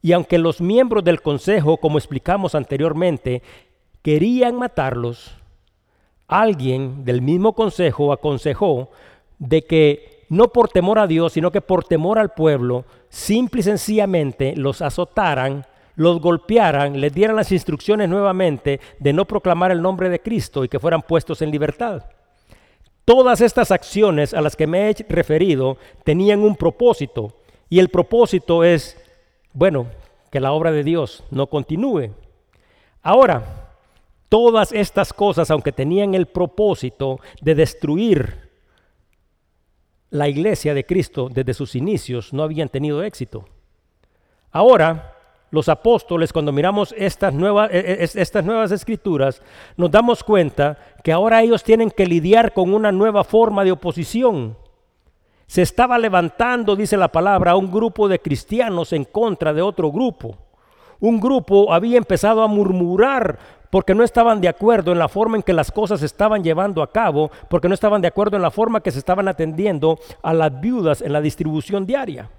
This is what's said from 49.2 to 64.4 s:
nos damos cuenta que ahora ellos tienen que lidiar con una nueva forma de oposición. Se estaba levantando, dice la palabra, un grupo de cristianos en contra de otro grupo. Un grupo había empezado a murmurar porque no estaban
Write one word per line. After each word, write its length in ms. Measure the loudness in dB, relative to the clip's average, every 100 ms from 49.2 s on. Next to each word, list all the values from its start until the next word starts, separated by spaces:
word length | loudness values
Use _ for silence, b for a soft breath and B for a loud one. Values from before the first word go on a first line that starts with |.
| 0 -2 B B B -2
nos 140 | 2
damos 340 | 4 4 0
cuenta 540 | 2 2 2 0 -4 -4 b b
que 80 | -2
ahora 300 | 0 4 4
ellos 200 | 4 2
tienen 280 | 2 2 2
que 160 | 0 0
lidiar 480 | 2 4 4 4
con 180 | 0 0
una 180 | 0 0
nueva 320 | 2 2 2
forma 400 | 2 2 2 2
de 100 | 0
oposición. 840 | 0 -4 -6 -6 0 0 0 -6 -12 -20 _ _ _ _ _ _ _ _
Se 80 | 0
estaba 380 | 0 2 0 2
levantando, 760 | 2 0 0 -2 -2 -2 -2
dice 220 | -2 0 0
la 160 | 0
palabra, 440 | 0 0 2 2 2
un 140 | 0
grupo 380 | -2 -2 0 0
de 100 | 0
cristianos 760 | -2 -6 -4 -4 -2 -2 -4
en 100 | -4
contra 480 | -4 -2 -2 -2 -2
de 80 | -2
otro 320 | -2 -2 -4
grupo. 420 | -2 -4 -4 -14 -16 -20 _ b b b b
Un 220 | 0 0
grupo 540 | 0 -2 2 2 4
había 240 | 2 4 2
empezado 440 | 2 0 2 2
a 40 | 2
murmurar 920 | 2 0 0 0 2 2 2 -2 -6 B B B
porque 260 | -4 0
no 80 | 2
estaban 380 | 2 4 2 4